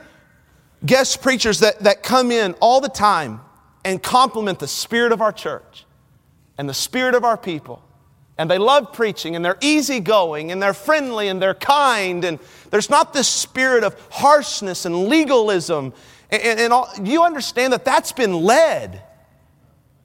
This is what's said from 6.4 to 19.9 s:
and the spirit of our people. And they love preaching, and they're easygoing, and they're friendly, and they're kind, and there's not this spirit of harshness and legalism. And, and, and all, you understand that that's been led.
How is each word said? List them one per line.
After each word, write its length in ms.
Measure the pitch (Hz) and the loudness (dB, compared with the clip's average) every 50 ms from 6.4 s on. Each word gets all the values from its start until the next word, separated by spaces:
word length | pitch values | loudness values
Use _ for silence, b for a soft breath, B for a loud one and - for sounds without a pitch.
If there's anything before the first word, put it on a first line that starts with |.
| _ _ - | _ _ -12
and 100 | - 143 | -10 -8
the 60 | 139 135 | -8 -6
spirit 400 | - - - - 254 254 254 247 | -6 -8 -4 -4 -2 0 2 2
of 100 | 247 226 | 2 4
our 140 | 233 220 | 2 2
people. 440 | 220 - 196 165 143 - 127 120 - _ _ _ _ _ _ _ _ _ _ - | 0 -4 -8 -8 -8 -10 -14 -20 -20 _ _ _ _ _ _ _ _ _ _ -8
And 140 | - 160 160 | -6 -2 0
they 60 | 180 | 0
love 340 | 190 208 247 285 294 233 - | 2 4 4 4 4 2 -2
preaching, 460 | - 233 226 214 - - - 156 170 | -4 -4 -4 -4 -4 -6 -8 -8 -6
and 80 | 170 175 | -4 -2
they're 120 | 175 190 - | -2 -2 0
easygoing, 920 | 277 294 302 302 254 277 269 233 170 190 220 202 180 165 151 151 156 165 | 0 0 2 2 0 -2 -4 -4 0 0 2 2 2 0 -4 -8 -8 -8
and 100 | 180 190 | -6 -2
they're 120 | 196 196 190 | -2 -2 -2
friendly, 560 | - - 302 311 302 277 254 233 214 208 196 | -4 -2 -2 0 0 0 -4 -6 -4 -4 -4
and 120 | 190 185 | -4 -2
they're 120 | 190 196 180 | -2 -2 -2
kind, 720 | - - - 285 294 285 262 233 208 190 185 180 175 170 | -4 0 2 2 4 4 2 2 0 -2 -4 -4 -4 -4
and 120 | 175 160 - B B B B B B | -4 -4 -6 B B B B B B
there's 200 | - 208 208 - | -2 -2 0 2
not 240 | 285 311 330 - - | 2 2 2 2 0
this 160 | 285 226 - | -2 -2 0
spirit 560 | - - - - - 262 262 262 254 233 208 | -2 -4 -6 -6 -4 -2 0 2 2 2 0
of 100 | 190 - B B B | 0 -4 B B B
harshness 760 | - - 233 285 294 - - - - - 208 185 175 - - | -8 2 4 6 6 6 4 -2 -8 -8 -6 -6 -8 -6 -6
and 220 | 175 170 175 190 | -4 -2 -2 0
legalism. 840 | 220 302 320 311 254 277 233 214 214 196 175 143 175 165 147 135 131 b b b b b b b b | 2 2 2 2 4 2 2 2 2 0 -2 -2 -2 -4 -4 -4 -8 b b b b b b b b
And, 120 | 214 214 | -4 -2
and, 180 | 214 233 220 220 | 0 -2 0 0
and 140 | 233 233 240 | 0 2 2
all, 160 | 254 - - 196 202 | 2 0 -2 -8 -10
you 220 | 190 202 285 330 339 | -4 -2 2 2 2
understand 480 | 349 320 277 - - - 240 254 262 | 2 0 -4 -8 -6 -4 -2 0 0
that 140 | 254 - - | 0 -2 0
that's 260 | 262 269 330 - - | 0 0 0 -2 -2
been 220 | - - 240 196 180 | -4 -2 -2 -2 0
led. 680 | 165 165 202 247 311 330 302 196 135 110 95 90 95 - - _ _ _ _ _ _ _ _ _ _ _ _ _ _ _ _ | 0 2 4 4 4 4 2 0 -4 -6 -10 -14 -16 -20 -20 _ _ _ _ _ _ _ _ _ _ _ _ _ _ _ _